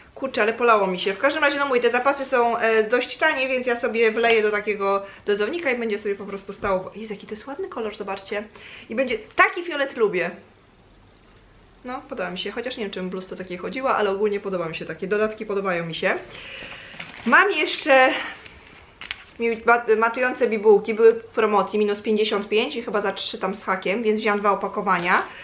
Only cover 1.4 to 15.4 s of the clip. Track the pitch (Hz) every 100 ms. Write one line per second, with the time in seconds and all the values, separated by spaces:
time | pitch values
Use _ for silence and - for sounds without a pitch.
1.4 | 294 285 285 247 233 247 269 277 262 254
2.4 | 233 233 226 220 214 247 247 - 320 269
3.4 | 262 262 247 240 254 220 226 220 233 226
4.4 | 214 208 208 196 196 196 196 - - 208
5.4 | 214 339 302 247 226 202 208 202 196 196
6.4 | - 196 208 185 - 196 220 208 - 214
7.4 | - 277 381 - 220 208 202 196 - 208
8.4 | 208 - - - - 226 254 220 - -
9.4 | 392 370 339 294 269 247 214 175 170 -
10.4 | - _ _ _ _ _ _ _ _ -
11.4 | _ - - _ 247 254 - 226 180 180
12.4 | 196 226 240 254 202 190 185 185 185 180
13.4 | 185 180 180 220 262 226 208 196 214 202
14.4 | 196 185 165 151 156 160 185 208 214 214